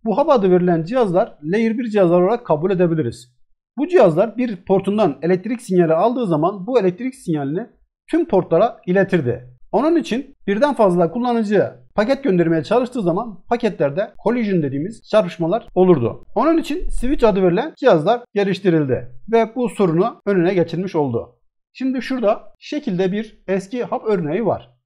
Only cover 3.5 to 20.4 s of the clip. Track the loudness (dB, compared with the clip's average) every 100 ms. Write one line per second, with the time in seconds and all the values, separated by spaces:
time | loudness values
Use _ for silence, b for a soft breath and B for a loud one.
3.5 | _ _ -8 2 4 4 4 -2 -2 -6
4.5 | -6 -2 0 0 0 0 0 -2 -2 -2
5.5 | -8 -2 0 2 2 2 0 -2 0 0
6.5 | -4 -2 0 0 -2 -10 -8 -6 -4 -4
7.5 | -6 -8 _ _ _ _ -2 0 0 2
8.5 | 2 2 -2 -2 0 2 0 -2 -6 -10
9.5 | -20 -4 0 2 0 -2 -6 -8 _ -4
10.5 | 0 0 2 2 2 0 0 -2 -2 0
11.5 | 0 0 -6 -8 -4 -2 -2 0 2 2
12.5 | 0 0 0 0 -4 -2 -2 -6 -14 -6
13.5 | -2 -2 0 -2 -2 -8 -4 -2 -2 0
14.5 | 0 0 -4 -8 -10 0 0 0 -4 -2
15.5 | -2 -2 2 4 4 2 -4 -6 -2 2
16.5 | 0 -2 -4 -2 0 0 4 4 4 2
17.5 | 2 -4 0 4 4 4 -2 -2 -2 -2
18.5 | 0 0 2 0 -2 -4 -14 0 0 0
19.5 | -2 -4 0 0 2 0 -4 -2 2